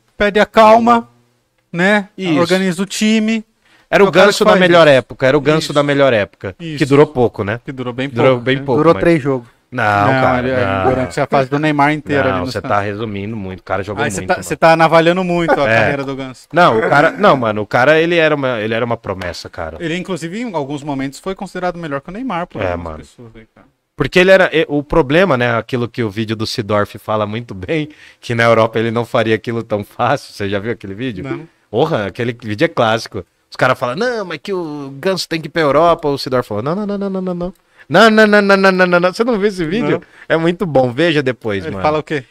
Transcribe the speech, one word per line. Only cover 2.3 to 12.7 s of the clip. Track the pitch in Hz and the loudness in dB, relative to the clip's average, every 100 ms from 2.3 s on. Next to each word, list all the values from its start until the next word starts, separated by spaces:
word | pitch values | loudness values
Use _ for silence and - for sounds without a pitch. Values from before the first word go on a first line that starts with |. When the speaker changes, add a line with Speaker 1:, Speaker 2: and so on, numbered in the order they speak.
| 151 | 0
Speaker 1:
Organiza | 170 185 190 170 | 2 0 0 -2
o | 196 | -6
time. | - 214 220 214 220 214 _ _ _ - | -2 0 2 0 -4 -6 _ _ _ 0
Speaker 2:
Era | 170 | 4
o | 196 | 4
Speaker 1:
É | |
o | |
cara | 160 202 | 6 4
Speaker 2:
Ganso | 196 | 4
Speaker 1:
que | 214 | 4
Speaker 2:
da | |
Speaker 1:
faz | 202 | 4
Speaker 2:
melhor | 180 175 156 | 6 6 8
Speaker 1:
isso. | 131 | 6
Speaker 2:
época, | - - 131 | 2 -2 2
era | 131 | 2
o | |
Ganso | 131 156 | 2 0
Speaker 1:
Isso. | 160 | 0
Speaker 2:
da | 151 | -2
melhor | 143 143 139 | 0 2 2
época, | 113 98 _ 101 90 | 2 0 _ -12 -10
que | 170 | -10
Speaker 1:
Isso. | 147 147 | -4 2
Speaker 2:
durou | 143 147 | 4 4
pouco, | 131 117 - | 2 -2 -2
né? | 101 117 | -6 -6
Speaker 1:
Que | - | -8
durou | 135 123 | -10 -8
bem | 120 135 | -6 -6
Speaker 2:
Durou | 120 123 | 0 2
Speaker 1:
pouco, | 127 | 2
Speaker 2:
bem | 120 135 | 0 -4
Speaker 1:
né? | |
Speaker 2:
pouco, | 139 123 | -2 2
Speaker 3:
Durou | 156 | 2
Speaker 2:
mas | 170 | 2
Speaker 3:
três | 180 165 | 2 0
jogos. | 135 131 117 _ _ 127 | 0 -4 -6 _ _ -2
Speaker 2:
Não, | 107 101 104 | 0 2 2
Speaker 1:
Não, | 131 | 2
Speaker 2:
cara, | 127 127 | 2 0
Speaker 1:
ele | 123 | -2
é | 127 98 | -2 -2
Speaker 2:
não. | 98 | 0
Speaker 1:
importante, | 95 131 127 | 0 0 -2
você | - | -4
é | |
a | 143 | -2
fase | 143 131 | 0 0
do | 143 | -2
Neymar | 156 147 147 | 0 2 2
inteira | 151 143 143 | 0 -2 -2
Speaker 2:
Não, | 131 | 0
Speaker 1:
ali | 95 | -2
no | 90 | -4
Speaker 2:
você | |
Speaker 1:
Santos. | 104 | -6
Speaker 2:
tá | 113 | -2